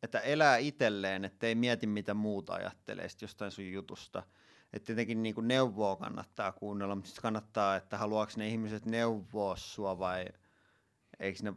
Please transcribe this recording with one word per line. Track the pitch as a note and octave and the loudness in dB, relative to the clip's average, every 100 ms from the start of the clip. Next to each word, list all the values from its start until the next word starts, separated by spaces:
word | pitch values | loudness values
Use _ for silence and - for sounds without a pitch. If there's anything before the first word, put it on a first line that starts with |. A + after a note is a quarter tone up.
että | A#2 G#2 | -4 -2
elää | A#2 D3+ D3+ A#2+ | 2 6 8 8
itselleen, | C#3+ C#3+ A#2 G2+ G2 F#2+ F#2+ | 4 2 2 4 0 0 -4
että | - A2+ | -2 0
ei | A2+ | 4
mieti, | B2 A#2 A2 | 4 2 2
mitä | G#2 G#2+ | 0 0
muuta | G#2 G#2+ G2+ F#2+ | 0 0 -2 -4
ajattelee | F2+ F#2+ - - G2 F2+ | -4 -6 -8 -10 -8 -8
sit | - | -10
jostain | G#2+ - G2+ | -14 -8 -8
sun | G2 F#2+ | -8 -8
jutusta. | F#2+ F#2+ - - F#2 - _ - - _ | -6 -8 -12 -10 -10 -10 _ -20 -20 _
Et | G#2+ | -10
tietenkin | - A2+ A2+ A2+ | -4 -2 0 0
niinku | A2 A2 | -2 -2
neuvoa | A2+ C3 C3 G2+ G2+ G2 | 2 4 4 2 0 0
kannattaa | G#2+ G#2+ G#2 - G2+ | -4 -8 -8 -6 -4
kuunnella, | - G#2 G2+ G2 G2 | -4 -6 -4 -2 -4
mut | G2 | -6
sit | - | -6
kannattaa, | A#2 A2 G#2+ - G2 F#2+ | -4 -4 -2 2 4 2
että | - G2+ | 0 -4
haluaaks | G#2 G#2+ G#2+ - | 0 2 0 -2
ne | G#2+ | -4
ihmiset | A2+ G#2+ G#2+ A2 | -2 -4 -4 -2
neuvoa | A2+ A#2 A2 F#2 A2 G2+ F2+ | 2 2 0 -4 -2 0 -2
sua | - - G2 F2+ | -6 -6 -4 -2
vai | F#2 F#2 F#2 - _ _ _ _ _ _ _ - | -2 -2 -4 -10 _ _ _ _ _ _ _ -6
eiks | G2 G2 | -6 -4
ne, | G#2+ | -6